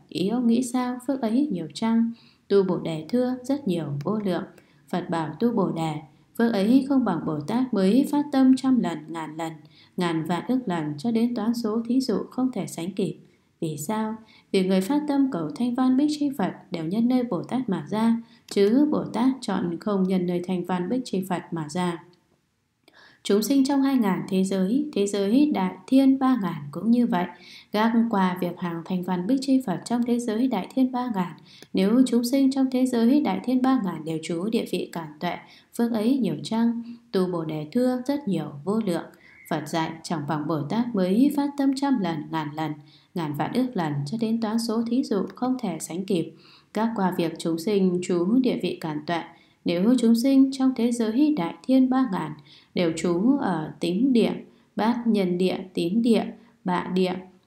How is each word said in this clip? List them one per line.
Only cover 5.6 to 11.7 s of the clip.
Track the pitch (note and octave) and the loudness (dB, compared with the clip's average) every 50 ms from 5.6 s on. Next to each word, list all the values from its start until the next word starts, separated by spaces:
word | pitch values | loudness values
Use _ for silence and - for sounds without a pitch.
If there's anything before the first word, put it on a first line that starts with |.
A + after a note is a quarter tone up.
| F3+ E3 | 0 0
Đề: | D#3+ E3 D#3+ D#3+ D3+ D3+ - - _ _ _ _ - - | 0 -2 -2 -4 -4 -6 -10 -14 _ _ _ _ -2 0
"Phước | A#3 A#3 | 0 2
ấy | G#3 G3 F#3+ G#3+ B3+ C#4 C4+ - | 2 2 4 4 4 4 4 2
không | C#4 C4 A#3 | 2 2 2
bằng | G#3 F3 D#3+ - | 2 0 -2 -2
Bồ | - D#3 D3 | -2 -4 -4
Tát | C#3+ D3 A3 B3 C4 B3+ - | -4 -2 -2 -2 -2 0 0
mới | G3 F#3+ F#3 G#3+ C4 C#4+ - | 2 4 4 4 4 2 2
phát | - D4 C#4+ D4 | 0 0 0 0
tâm | - C4+ C4 C4 C4 | 2 4 6 6 6
trăm | C4 - C4 C4 A#3 | 4 4 2 2 2
lần, | F#3 F3 E3 D#3 D3+ D#3 | 2 0 -4 -6 -10 -10
ngàn | E3 E3 D#3 D#3 D3+ | -10 -10 -10 -10 -8
lần, | D#3+ E3 E3 D#3+ D3+ - - _ _ - _ _ | -8 -8 -8 -8 -12 -18 -20 _ _ -20 _ _
ngàn | - F3+ E3+ E3 D#3+ D#3+ | -4 -2 0 0 -2 -2
vạn | D#3+ F3 E3+ - - | -2 -2 -2 -2 -2
ức | B3 B3+ B3 | -2 -2 -2
lần | G3 F3+ E3+ D3+ D3+ D3 - | -2 -4 -2 -4 -4 -6 -4
cho | - A#3+ | -2 -2
đến | A3+ A3+ A#3 A#3+ A#3+ | 0 2 0 0 0
toán | A3 G3+ A#3 A#3 | -2 -2 -2 0
số | - - G#3 | 0 -2 -2